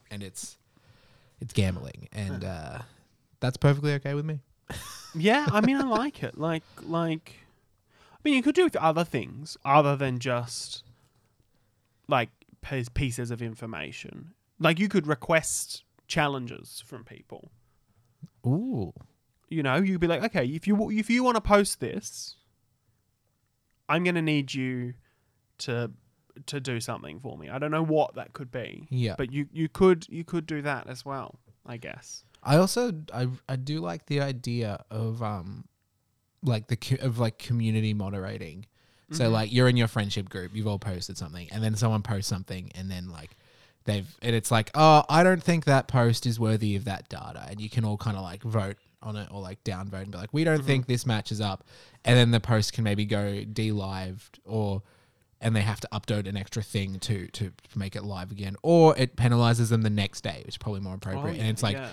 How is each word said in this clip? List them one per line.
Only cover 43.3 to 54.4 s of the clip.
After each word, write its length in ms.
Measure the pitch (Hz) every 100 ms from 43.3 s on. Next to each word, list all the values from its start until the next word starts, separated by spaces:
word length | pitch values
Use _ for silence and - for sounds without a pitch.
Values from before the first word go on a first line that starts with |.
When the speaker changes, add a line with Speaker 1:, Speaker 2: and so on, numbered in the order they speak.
| - _ _ _ _
Speaker 1:
they've, 220 | - 104 95 -
and 120 | 120
it's 160 | 117 -
like, 200 | 117 107
"Oh, 300 | 147 156 151 -
I 140 | 156
don't 200 | 185 180
think 220 | 180 170 147
that 200 | 135 -
post 380 | 131 117 117 123
is 120 | 113
worthy 340 | 110 107 107 98
of 80 | 98
that 220 | 95 -
data," 360 | - - 76 -
and 120 | 104
you 100 | 107
can 140 | 120
all 120 | 110 104
kinda, 240 | 113 98
like, 220 | 92 101
vote 340 | 117 113 98 101 _ _
on 120 | 110 104
it 120 | 98
or, 80 | 98
like, 220 | 92 98
downvote 380 | - 92 98 95
and 80 | 98
be 60 | 90
like, 140 | 104
"We 100 | 147
don't 140 | 160 156
Speaker 2:
Mm-hmm. 80 | 139
Speaker 1:
think 200 | 135 123
this 180 | 123 127
matches 340 | 107 - 107
up," 240 | 104 95 - - - -
and 120 | - 123
then 140 | 117
the 80 | 117
post 320 | - 110 101
can 100 | -
maybe 200 | 107 101 104
go 380 | 104 101 101
de-lived 960 | 104 107 110 104 95 95 92 95 - -